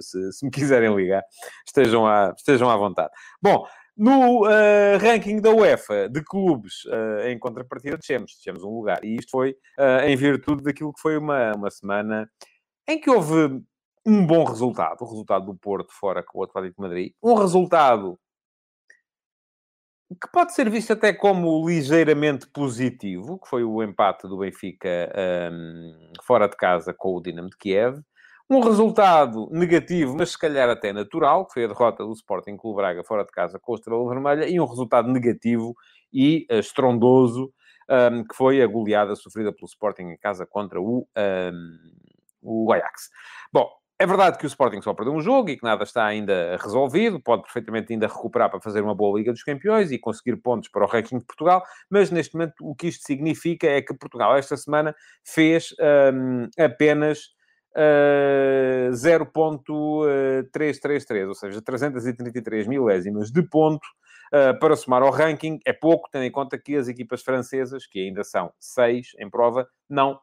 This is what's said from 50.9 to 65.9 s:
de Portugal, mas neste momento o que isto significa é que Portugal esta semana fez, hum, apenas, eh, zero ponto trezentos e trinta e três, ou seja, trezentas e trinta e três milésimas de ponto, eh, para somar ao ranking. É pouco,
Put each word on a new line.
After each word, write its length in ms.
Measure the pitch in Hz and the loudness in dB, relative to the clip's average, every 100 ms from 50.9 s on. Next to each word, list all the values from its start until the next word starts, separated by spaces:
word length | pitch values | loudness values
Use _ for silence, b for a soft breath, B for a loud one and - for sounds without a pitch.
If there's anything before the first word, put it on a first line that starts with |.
| 117 110 127 | 0 -4 -8
de 60 | |
Portugal, 380 | - - 160 180 180 B _ | -10 -4 2 2 0 B _
mas 220 | 202 185 | 0 2
neste 240 | 170 - | 0 -4
momento 200 | 165 165 - | -6 -8 -8
o 140 | 156 | -14
que 140 | 139 170 | -8 -8
isto 160 | - - | -8 -6
significa 640 | 139 156 135 170 165 160 | -4 -4 -4 -4 -2 0
é 120 | 139 | 0
que 140 | 135 | -2
Portugal 420 | 143 151 120 107 139 | -10 -12 -2 2 2
esta 200 | 139 139 | 0 -6
semana 380 | - 151 151 b b b | -2 -2 -2 b b b
fez, 440 | - - 160 165 - - 151 143 135 | -6 2 4 4 0 0 4 6 6
hum, 360 | 131 131 123 117 139 | 4 -2 -4 -6 0
apenas, 680 | 151 - 151 147 151 151 - _ _ _ _ - | 0 2 2 2 0 -4 -10 _ _ _ _ 2
eh, 1120 | 151 147 143 143 139 139 135 135 131 127 127 | 4 6 4 4 2 2 2 2 2 0 -2
zero 340 | 123 147 165 147 | 0 2 2 2
ponto 760 | 156 156 147 139 151 151 151 151 139 135 131 131 | -2 -2 -2 -8 -6 -4 0 0 2 0 -2 -4
trezentos 260 | 143 151 139 | -4 -4 -4
e 20 | |
trinta 220 | 143 143 | -4 -4
e 40 | - | -2
três, 220 | 107 95 | -4 -4
ou 60 | |
seja, 280 | 95 101 104 | -8 -10 -10
trezentas 440 | 110 127 147 127 120 | -8 -6 -6 -6 -8
e 80 | 120 | -8
trinta 220 | 123 123 | -10 -10
e 40 | |
três 240 | 110 107 104 | -6 -6 -4
milésimas 640 | 139 117 92 95 104 104 | 0 0 0 -2 -6 -4
de 120 | 151 | -2
ponto, 440 | 170 156 156 151 - _ b b b | 0 2 2 0 -8 _ b b b
eh, 200 | 147 131 | 2 2
para 220 | 131 156 147 | 4 2 2
somar 260 | - 127 | 2 2
ao 80 | 135 | 4
ranking. 480 | 131 160 147 156 156 | 2 0 -2 -6 -6
É 80 | - | -6
pouco, 360 | 123 160 | -2 2